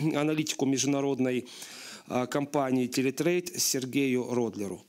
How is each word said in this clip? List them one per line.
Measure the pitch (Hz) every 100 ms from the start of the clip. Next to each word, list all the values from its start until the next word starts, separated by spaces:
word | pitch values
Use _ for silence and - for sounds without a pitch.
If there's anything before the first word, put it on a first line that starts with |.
| 156
аналитику | 143 151 156 151 - 135
международной, | 131 139 139 139 127 127 127 - - - - - - -
а, | 120 127
компании | 147 143 147 131 131 123
Teletrade | 135 131 131 156 175 175 131
Сергею | - 135 127 139 135 123 120
Родлеру. | 120 113 101 98 90